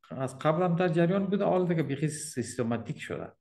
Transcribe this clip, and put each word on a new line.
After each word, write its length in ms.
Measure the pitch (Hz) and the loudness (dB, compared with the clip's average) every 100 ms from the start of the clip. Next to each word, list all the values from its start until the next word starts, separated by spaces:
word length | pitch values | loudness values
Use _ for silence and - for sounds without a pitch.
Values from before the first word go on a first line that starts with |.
| - | -10
از 240 | 147 131 - | -6 -6 0
قبل 240 | 151 160 | 2 2
هم 140 | 185 165 | 2 2
در 120 | 180 | 2
جریان 380 | 165 170 196 196 | 4 4 2 0
بوده، 180 | 196 | 0
حال 220 | 202 185 180 | 2 2 2
دیگه 160 | 165 | 0
بیخی 260 | 139 139 151 | 0 -2 -2
سیستماتیک 920 | - - - 113 - 117 117 113 - | -4 -8 -6 -6 -2 -2 -2 -4 -10
شده. 320 | - 87 85 _ | -6 -8 -8 _